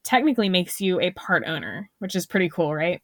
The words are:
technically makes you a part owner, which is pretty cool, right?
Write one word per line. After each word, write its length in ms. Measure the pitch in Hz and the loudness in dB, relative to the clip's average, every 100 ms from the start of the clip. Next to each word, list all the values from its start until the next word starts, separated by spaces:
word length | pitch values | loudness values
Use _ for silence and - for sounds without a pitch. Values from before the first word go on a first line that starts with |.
technically 480 | - 254 302 240 202 | 0 2 4 2 2
makes 320 | 185 175 - | 2 0 -2
you 180 | 190 180 | 0 2
a 120 | 180 | 0
part 320 | 190 - 175 - | -2 -2 0 0
owner, 420 | 160 160 - 202 _ | -6 -6 -10 -12 _
which 160 | 190 | -6
is 120 | 185 - | -4 -2
pretty 240 | 196 175 | 0 0
cool, 240 | - 151 | 0 -2
right? 260 | 151 170 175 | 0 -2 -2